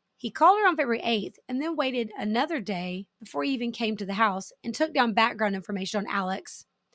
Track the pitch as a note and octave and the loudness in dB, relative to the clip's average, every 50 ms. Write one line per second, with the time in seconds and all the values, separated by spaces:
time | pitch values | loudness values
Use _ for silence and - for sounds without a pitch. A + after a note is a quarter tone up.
0 | _ _ _ _ - A#3 - - D#4 E4+ G4 G#4+ G#4+ F#4+ E4+ C4 C#4+ A#3+ A#3 A3+ | _ _ _ _ -8 -6 0 4 6 6 6 8 6 4 4 4 2 0 0 0
1 | - A#3 A#3 G#3+ F#3+ - - - _ - B3 B3+ D4 E4 E4+ D4 C#4 C4 B3 B3 | 2 0 0 0 0 -4 -8 -12 _ -6 -4 -2 -2 -2 0 0 -2 0 0 -2
2 | A#3 A3 G#3+ - G#3 G#3 G#3+ A#3 C#4 D4+ E4+ C#4 G3 G#3+ G3+ F3 F3+ F3+ F3+ F#3 | -4 -4 -4 -4 -2 0 2 2 2 0 0 -4 -4 -4 -4 -4 -4 -4 -6 -6
3 | G3+ _ _ - A#3 - - C#4+ C#4+ C#4+ C4+ A#3 A#3+ A#3 A3+ - A#3+ A3 A3 G3+ | -8 _ _ -20 -16 -8 -6 -4 -2 -2 -2 -2 -2 -4 -4 -2 -2 -2 -2 -4
4 | G#3 F#3 G3 G3 A3+ G#3+ F#3 F#3+ F#3+ - - _ - A3+ A3+ - D#4 D#4+ D4 D4 | -4 -4 0 2 2 2 2 0 -6 -10 -14 _ -8 -6 -2 0 0 0 2 2
5 | B3 A#3 G3+ F#3 - A#3+ - G3+ A3 G#3 G3 F#3+ F3+ - G3+ F#3+ F#3 E3+ - G#3 | 2 4 4 4 2 2 2 0 0 0 0 -2 -4 -4 -4 -4 -4 -2 -4 -4
6 | G3 - - G3+ F#3+ F#3 F#3+ - F4 - - - - _ _ _ _ _ | -4 -2 -2 -2 -2 -2 -2 -4 -6 -8 -8 -8 -10 _ _ _ _ _